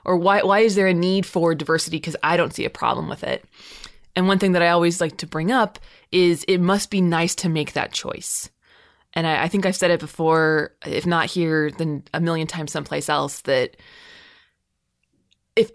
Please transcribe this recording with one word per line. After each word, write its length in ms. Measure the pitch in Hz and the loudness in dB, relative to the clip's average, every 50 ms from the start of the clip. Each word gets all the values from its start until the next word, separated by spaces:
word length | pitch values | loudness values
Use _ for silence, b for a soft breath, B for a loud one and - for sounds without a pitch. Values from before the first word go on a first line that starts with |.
| b | b
Or 140 | - 185 | 0 0
why, 240 | 170 175 196 196 208 | 2 4 4 4 4
why 200 | - 190 196 214 | 4 4 4 4
is 120 | 226 220 190 | 4 4 4
there 140 | 202 190 | 2 2
a 80 | 190 180 | 2 2
need 320 | 170 175 185 190 196 175 | 2 2 2 0 0 0
for 260 | - - 175 165 165 160 | -2 -2 0 2 0 0
diversity? 460 | - 151 - 165 156 - 165 165 151 | 0 -2 -2 -2 -2 -2 -4 -6 -6
'Cause 160 | - 160 147 - - | -6 -6 -6 -2 -2
I 140 | 156 170 | 0 2
don't 180 | 170 165 - - | 2 0 0 -2
see 100 | - - | -6 -6
a 60 | - | -6
problem 360 | - - - - - - 156 | -6 -4 -4 -2 -2 -2 -6
with 160 | - - - - | -8 -8 -8 -6
it. 220 | - - - - _ B B B B B B B B B B B B B | -6 -6 -6 -8 _ B B B B B B B B B B B B B
And 120 | 185 185 | 0 2
one 120 | 190 196 185 | 2 4 4
thing 140 | 202 190 180 | 4 4 4
that 100 | 175 170 | 4 4
I 60 | 170 | 4
always 300 | 175 175 170 170 170 180 | 4 4 4 2 2 0
like 180 | 170 156 - | -2 -4 -4
to 100 | - 165 | -8 -10
bring 240 | 160 - 156 160 202 | -8 -6 -4 -2 0
up 260 | 254 254 214 - - - b b b b b b | 2 2 0 0 -4 -10 b b b b b b
is 320 | b 180 180 175 170 - - | b 4 4 4 2 2 0
it 100 | - 190 180 | 0 2 2
must 300 | 175 185 196 202 - - | 2 2 2 0 0 -2
be 120 | 208 190 | 0 2
nice 340 | 180 170 170 165 170 175 - | 2 2 2 2 0 -2 -2
to 140 | - - 170 | -2 -2 -2
make 240 | 160 151 143 - - | -2 -2 -4 -4 -4
that 200 | - - - - | -6 -6 -6 -6
choice. 560 | - - - - - - - - - - - _ _ b b b b b b b b b b b | -8 -8 -8 -10 -10 -8 -8 -8 -8 -8 -10 _ _ b b b b b b b b b b b
And 120 | 165 165 | -2 -2
I, 160 | 160 156 - 143 | 0 0 0 0
I 40 | |
think 200 | 180 - 196 190 | 0 0 0 0
I've 80 | 180 180 | -2 0
said 160 | - 185 175 | 0 0 2
it 80 | 170 156 | 2 0
before, 720 | 156 - - - 160 160 160 160 160 156 156 151 - - _ - - | -2 -6 -6 -2 2 2 4 4 4 2 2 0 -2 -4 _ -14 -10
if 180 | - - 151 - | -6 -6 -4 -2
not 220 | 175 170 165 - | 0 0 0 0
here, 420 | - - 180 165 160 156 156 151 151 | -2 -2 -2 0 0 2 0 0 -2
then 320 | 143 - 165 156 147 135 - - - | -2 -4 -4 -4 -6 -6 -8 -6 -4
a 40 | 160 | -2
million 280 | 165 165 165 160 156 | -2 0 0 -2 -4
times 240 | - - 165 151 147 | -6 -6 -8 -8 -6
someplace 380 | - 156 151 - 147 147 - - | -8 -8 -8 -6 -6 -6 -4 -2
else, 320 | 151 143 143 143 - - | -2 -2 -2 -4 -8 -6
that 360 | - 147 135 127 127 - - b b b b b b b b b b b b b b b b b b _ _ _ _ _ _ _ _ _ _ _ _ _ _ _ _ _ - | -2 0 0 0 0 -2 -6 b b b b b b b b b b b b b b b b b b _ _ _ _ _ _ _ _ _ _ _ _ _ _ _ _ _ 0
if 140 | 226 220 - | 0 0 2